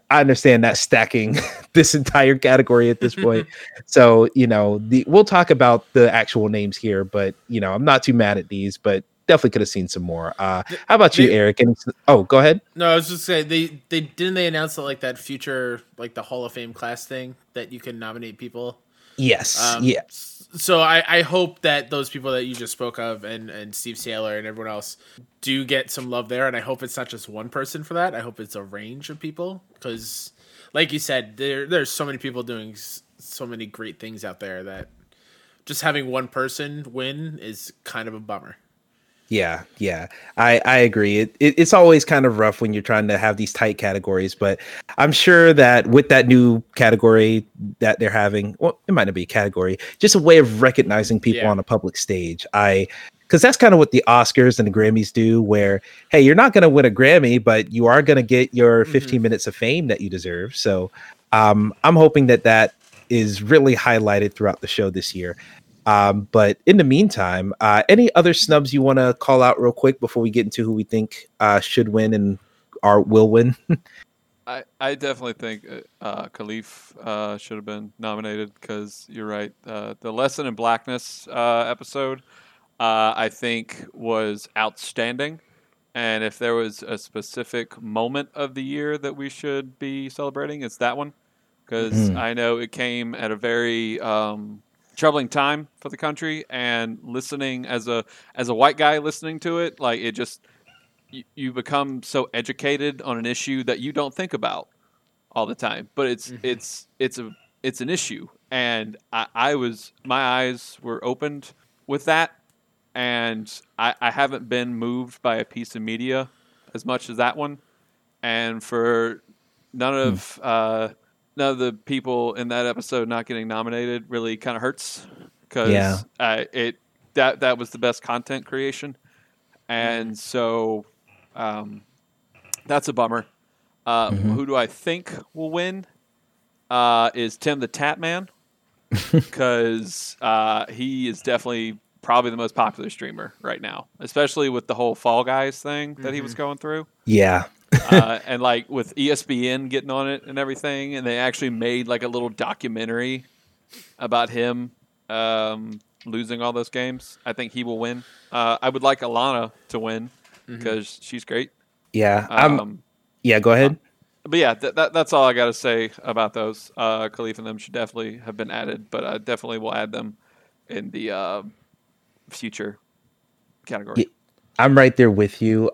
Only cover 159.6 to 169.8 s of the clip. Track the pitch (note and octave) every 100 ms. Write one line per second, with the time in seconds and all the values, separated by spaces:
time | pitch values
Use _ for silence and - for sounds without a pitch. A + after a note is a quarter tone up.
159.6 | _ A2+ A2+ A2+ B2 _ _ _ - A#2
160.6 | A#2 A2 G2+ - - B2 - A#2 B2+ _
161.6 | _ _ _ G#2+ G#2+ G2+ G#2+ A2+ D3+ C#3+
162.6 | G#2 - _ _ _ _ B2 G#2+ A#2 A#2
163.6 | C#3 D#3 _ _ _ _ - E3+ C3+ A2
164.6 | C3+ D#3 D#3+ E3 D#3 D3 C3 B2 A#2+ A2+
165.6 | B2+ A2+ A2+ - - A2+ G#2+ A2+ G#2+ G#2+
166.6 | - - A2+ A2 A2 - A2+ A2 A2 A2
167.6 | - B2 A2 A#2 A2 A2+ A#2 G#2+ G#2+ A2+
168.6 | - A2 G#2+ - - A2 C3 A#2+ A#2+ A2+
169.6 | A2 A2